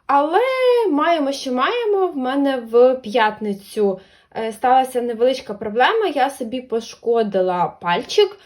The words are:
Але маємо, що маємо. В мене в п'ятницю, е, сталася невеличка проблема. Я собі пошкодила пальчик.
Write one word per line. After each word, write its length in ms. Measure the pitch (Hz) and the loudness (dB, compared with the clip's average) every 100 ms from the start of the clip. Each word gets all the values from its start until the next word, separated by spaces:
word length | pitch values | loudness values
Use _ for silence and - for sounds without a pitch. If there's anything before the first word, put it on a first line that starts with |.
| - | 0
Але 360 | 285 302 359 508 523 508 480 427 | 2 2 2 2 2 2 4 2
маємо, 420 | 285 320 339 269 | 2 2 2 0
що 220 | 277 269 | -4 -6
маємо. 540 | 254 277 480 453 392 359 | -2 -2 0 0 0 0
В 100 | 294 | -2
мене 400 | 254 277 277 262 226 | -4 0 0 -2 0
в 240 | 233 254 254 | 4 4 2
п'ятницю, 1040 | 214 233 214 208 214 196 - 220 202 190 - _ _ 233 | -2 0 0 0 -6 -8 -8 -2 -2 -2 -10 _ _ -8
е, 160 | 226 | -8
сталася 500 | 208 254 262 262 247 | -2 2 4 2 -4
невеличка 520 | 240 226 247 262 - | -4 0 0 0 -6
проблема. 540 | 202 220 214 277 453 392 277 | -10 -6 0 2 2 0 0
Я 140 | 262 | -2
собі 320 | 277 226 254 | -2 -8 -8
пошкодила 1160 | 254 226 226 - 226 233 214 190 185 175 170 - | -6 -8 -8 -8 -2 0 0 0 0 0 -2 -4
пальчик. 560 | 175 175 - - 403 - | -4 -4 0 0 0 -2